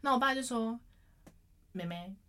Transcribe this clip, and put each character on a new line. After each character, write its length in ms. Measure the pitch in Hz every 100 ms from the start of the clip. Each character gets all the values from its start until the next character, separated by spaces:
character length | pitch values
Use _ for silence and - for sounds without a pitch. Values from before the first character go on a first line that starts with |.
那 120 | 285
我 60 | 254
爸 160 | 269
就 80 | 269
说： 360 | 254 233 220 233 - - - - - - _ _ -
妹 120 | 185
妹 300 | 170 170 180 196